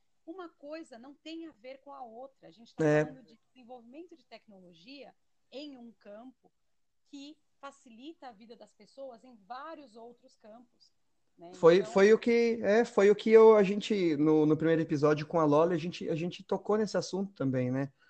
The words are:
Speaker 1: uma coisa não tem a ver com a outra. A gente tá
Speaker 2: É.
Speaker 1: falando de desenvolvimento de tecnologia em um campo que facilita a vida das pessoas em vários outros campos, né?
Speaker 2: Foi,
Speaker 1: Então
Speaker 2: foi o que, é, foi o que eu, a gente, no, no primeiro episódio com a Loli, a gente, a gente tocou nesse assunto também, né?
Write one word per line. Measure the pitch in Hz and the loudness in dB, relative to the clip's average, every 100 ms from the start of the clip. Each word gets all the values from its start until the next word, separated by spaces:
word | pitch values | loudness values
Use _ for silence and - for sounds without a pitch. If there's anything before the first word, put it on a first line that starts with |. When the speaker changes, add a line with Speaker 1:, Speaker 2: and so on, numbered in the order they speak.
| _ _ - | _ _ -20
Speaker 1:
uma | 370 339 | -18 -18
coisa | _ 285 311 330 226 | _ -18 -18 -18 -20
não | 254 277 | -20 -20
tem | 311 330 330 | -18 -16 -16
a | 208 | -20
ver | 240 269 | -20 -20
com | - | -20
a | 277 | -18
outra. | 247 226 269 _ 160 | -18 -18 -20 _ -20
A | |
gente | 170 233 | -20 -18
tá | - 156 | -6 -2
Speaker 2:
É. | 151 151 | -2 -2
Speaker 1:
falando | 262 240 | -8 -20
de | _ _ | _ _
desenvolvimento | _ 233 247 233 269 349 294 | _ -20 -20 -20 -20 -20 -20
de | 240 | _
tecnologia | 226 _ 196 180 170 185 285 233 _ _ _ _ | -20 _ -20 -20 _ -20 -20 -20 _ _ _ _
em | 254 294 262 | -18 -18 -20
um | 233 _ | -20 _
campo | 208 202 254 - 180 _ _ _ _ _ _ | -20 -20 -20 -20 _ _ _ _ _ _ _
que | 285 277 311 _ _ | -20 -20 -20 _ _
facilita | 277 277 262 226 277 330 269 | -20 -20 -20 -20 -20 -20 -20
a | |
vida | 202 226 220 | -20 -20 -20
das | 208 | -20
pessoas | _ 208 - 269 233 254 | _ _ -20 -18 -20 -20
em | 233 190 | -20 -18
vários | 247 302 311 277 220 | -16 -16 -18 -20 -20
outros | 226 240 262 _ | -20 -20 _ _
campos, | 214 226 247 _ _ _ _ _ _ _ | -20 -20 -20 _ _ _ _ _ _ _
né? | 170 180 | -20 2
Speaker 2:
Foi, | 175 175 | 4 4
Speaker 1:
Então | 190 | 2
Speaker 2:
foi | 196 202 | 2 4
o | 220 | 4
que, | - 233 233 233 | 2 2 0 0
é, | 208 214 233 | 0 0 2
foi | - 202 | 2 2
o | 208 | 2
que | - | 4
eu, | 220 220 214 | 8 8 8
a | |
gente, | 190 208 - 208 175 143 | 4 -2 -4 -2 0 2
no, | 156 156 151 | 2 4 4
no | 156 | 2
primeiro | 160 160 | 2 0
episódio | 156 151 151 147 151 | -2 0 0 0 -2
com | 170 | 0
a | 151 | 2
Loli, | 143 165 175 | 4 2 0
a | |
gente, | 165 - 196 | -6 -8 -6
a | 160 | -6
gente | 175 - | -6 -10
tocou | - 196 - 214 | -8 -6 -2 -2
nesse | 214 185 | -2 -4
assunto | 165 185 196 | -6 -6 -8
também, | - 135 127 123 | -6 -4 -2 -2
né? | 131 139 - _ | -4 -6 -10 _